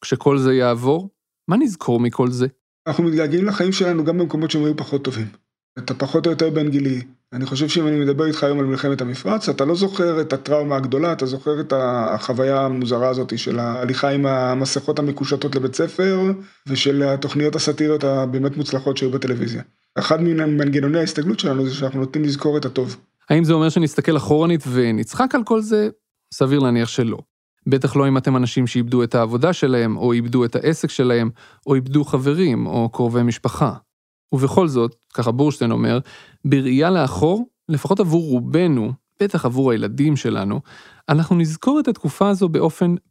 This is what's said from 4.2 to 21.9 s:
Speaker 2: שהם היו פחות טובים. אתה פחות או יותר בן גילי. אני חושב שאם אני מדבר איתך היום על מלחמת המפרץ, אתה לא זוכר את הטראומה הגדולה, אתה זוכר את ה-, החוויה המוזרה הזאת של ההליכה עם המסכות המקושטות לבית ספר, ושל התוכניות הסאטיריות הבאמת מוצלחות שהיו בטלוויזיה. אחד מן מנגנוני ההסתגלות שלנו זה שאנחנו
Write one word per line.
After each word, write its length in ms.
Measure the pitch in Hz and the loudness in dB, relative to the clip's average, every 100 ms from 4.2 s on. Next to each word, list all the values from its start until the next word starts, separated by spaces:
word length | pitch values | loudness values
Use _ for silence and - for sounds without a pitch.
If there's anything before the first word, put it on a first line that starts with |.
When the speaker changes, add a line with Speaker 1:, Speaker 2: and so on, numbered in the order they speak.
| 170 156 156 | 0 -2 -2
Speaker 2:
שהם 140 | 156 | 0
היו 120 | 151 151 | 0 -2
פחות 280 | 139 139 | -4 -4
טובים. 220 | 135 113 107 - _ _ _ - | -4 -6 -8 -12 _ _ _ -14
אתה 160 | 123 | -10
פחות 320 | 123 135 165 160 | -6 -2 0 0
או 40 | |
יותר 200 | 160 160 | 0 0
בן 180 | 156 147 | 0 0
גילי. 340 | 139 135 127 123 - _ | 0 0 -4 -8 -18 _
אני 140 | 123 131 | -8 -6
חושב 220 | 135 151 | -2 0
שאם 180 | 170 151 | 0 2
אני 140 | 151 | 2
מדבר 260 | 143 139 156 | 2 2 0
איתך 180 | 156 | 0
היום 140 | 143 143 | 0 0
על 60 | |
מלחמת 360 | 135 131 143 139 | 0 -2 -2 -2
המפרץ, 480 | 123 127 190 214 - | -4 -6 -4 -2 -2
אתה 160 | 143 | 0
לא 100 | 151 | 0
זוכר 460 | 170 196 196 175 160 | 0 0 0 0 0
את 120 | 147 | -2
הטראומה 440 | 135 135 147 147 139 | -4 0 0 0 -2
הגדולה, 360 | 131 135 170 | 0 0 0
אתה 140 | 160 131 | -2 -4
זוכר 340 | 131 151 151 | -4 -2 -4
את 120 | 151 | -2
ה-, 420 | 135 127 123 104 | 0 0 0 -2
החוויה 460 | 107 - 120 131 135 | -2 -4 0 0 2
המוזרה 480 | 135 127 123 120 127 | 0 -2 -2 0 0
הזאת 300 | 127 127 113 | 0 -4 -4
של 200 | - 123 | -4 -4
ההליכה 500 | 120 120 127 131 143 | -4 -4 -4 -2 0
עם 160 | 139 139 | 0 0
המסכות 720 | 131 127 127 135 143 139 151 | 0 0 0 -2 -2 -2 -2
המקושטות 560 | 147 139 135 143 147 | -2 -2 -4 -2 -2
לבית 200 | 135 131 | -2 -2
ספר, 580 | - 165 - 190 190 190 196 - _ 139 | -2 -2 0 0 2 0 -2 -8 _ -6
ושל 360 | 135 139 139 | -2 2 2
התוכניות 540 | 139 139 143 147 151 151 | 2 0 -2 0 0 0
הסאטיריות 480 | 151 147 151 151 | -2 0 0 2
הבאמת 520 | 139 135 131 131 139 139 | 0 0 0 -2 -2 -2
מוצלחות 400 | 139 135 139 135 | -4 -2 -2 -2
שהיו 140 | 135 | -2
בטלוויזיה. 520 | 135 135 120 117 117 - _ _ - | -2 -2 -4 -4 -6 -12 _ _ -6
אחד 240 | - 160 | 0 2
מן 340 | 170 160 156 147 | 2 0 0 0
מנגנוני 420 | 143 143 139 165 | 0 0 0 0
ההסתגלות 420 | 156 156 156 214 | -2 -2 -2 -2
שלנו 260 | 170 135 135 | -2 -2 -2
זה 80 | |
שאנחנו 260 | 135 135 | -4 -4